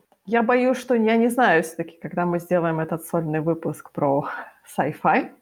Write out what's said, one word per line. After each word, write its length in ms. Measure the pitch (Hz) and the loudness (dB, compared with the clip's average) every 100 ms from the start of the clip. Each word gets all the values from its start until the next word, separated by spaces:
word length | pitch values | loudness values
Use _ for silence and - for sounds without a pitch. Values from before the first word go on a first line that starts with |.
| _ _ - | _ _ -4
Я 160 | 233 | 0
боюсь, 360 | 226 247 254 254 | 2 2 2 0
что 160 | - | 0
я 220 | 240 220 226 | 2 4 4
не 120 | 233 | 2
знаю 320 | 247 214 160 | 2 4 4
все-таки, 340 | 165 - 165 - | 2 -6 -10 -12
когда 220 | - 170 175 | -4 0 0
мы 120 | 175 | -2
сделаем 400 | 170 180 165 160 | 0 0 2 0
этот 260 | 160 165 - | -2 -6 -4
сольный 340 | 170 160 156 | -4 -2 -2
выпуск 500 | 156 165 156 151 - | -2 -2 -4 -8 -10
про 360 | - 143 139 143 - - - - - | -4 0 0 -2 -8 -14 -20 -10 -4
sci-fi, 520 | 147 156 180 214 320 - | -4 -2 0 0 0 -10